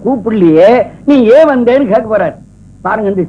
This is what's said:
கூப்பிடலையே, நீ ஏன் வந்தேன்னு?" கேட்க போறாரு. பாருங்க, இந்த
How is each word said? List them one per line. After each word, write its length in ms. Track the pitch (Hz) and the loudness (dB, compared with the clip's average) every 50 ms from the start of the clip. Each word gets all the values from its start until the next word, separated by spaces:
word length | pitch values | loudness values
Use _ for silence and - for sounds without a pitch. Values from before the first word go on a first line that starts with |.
| - | -4
கூப்பிடலையே, 800 | 233 269 240 185 226 220 214 175 165 156 160 180 208 240 254 202 - - - - | -4 -4 -4 -4 -4 -2 0 2 2 4 4 4 4 2 0 -2 -6 -10 -8 -2
நீ 180 | 277 294 269 233 | 0 0 2 2
ஏன் 240 | 214 240 302 320 | 4 4 4 4
வந்தேன்னு?" 400 | 302 277 247 240 233 247 277 285 | 2 0 0 0 0 0 0 0
கேட்க 300 | 196 202 233 240 214 220 | 0 -2 -2 -2 -2 -4
போறாரு. 160 | 202 180 156 - - - - _ - - - - - | -2 -2 -4 -6 -10 -20 -20 _ -20 -20 -20 -20 -12
பாருங்க, 280 | - 180 208 220 208 196 | -8 -6 -6 -4 -4 -4
இந்த 140 | 202 185 175 | -4 -4 -6